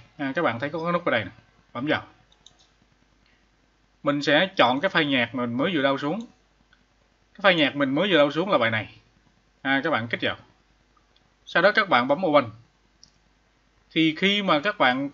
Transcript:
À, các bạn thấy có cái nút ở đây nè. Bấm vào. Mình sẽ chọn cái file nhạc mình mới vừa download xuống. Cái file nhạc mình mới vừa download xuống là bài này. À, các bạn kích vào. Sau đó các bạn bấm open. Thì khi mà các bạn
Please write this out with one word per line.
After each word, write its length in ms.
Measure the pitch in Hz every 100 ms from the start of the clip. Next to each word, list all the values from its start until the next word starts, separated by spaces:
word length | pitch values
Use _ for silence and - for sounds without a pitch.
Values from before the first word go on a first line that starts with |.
| - -
À, 140 | 143 175
các 60 |
bạn 180 | 151 117
thấy 100 | 143
có 140 | 160
cái 80 | 165
nút 120 | 175 -
ở 60 |
đây 140 | 123 95
nè. 60 | - _ _ _
Bấm 140 | 120 147
vào. 160 | 123 - _ _ _ - _ _ _ _ _ _ _ _ _ _ _ _ _ _ _
Mình 180 | 143 143
sẽ 280 | 143 147 190 -
chọn 220 | 123 131
cái 120 | 143
file 180 | 170 147
nhạc 260 | 135 117 127
mình 180 | 120
mới 180 | 120 165
vừa 80 | 165
download 160 | 135 139
xuống. 220 | 143 196 233 _ _ _ _ _ _ _ _ _ _
Cái 200 | - 196
file 40 | 170
nhạc 180 | 143 143
mình 200 | 135 143
mới 160 | 202
vừa 60 | 165
download 140 | 147
xuống 180 | 147 196
là 80 | 147
bài 140 | 113
này. 260 | 110 101 - _ _ _ _ _ _
À, 200 | 135 135
các 60 | 160
bạn 180 | 127 117
kích 120 | -
vào. 140 | 123 101 - _ _ _ _ _ _ _ _ _ -
Sau 180 | 175
đó 80 | 185
các 180 | 214 196
bạn 180 | 127 127
bấm 180 | 143 185
open. 200 | 147 117 - _ _ _ _ - _ _ _ _ _ _ _ _
Thì 240 | 170 160 156
khi 260 | 190 202
mà 160 | 190 151
các 180 | 196 -
bạn 320 | 131 127 139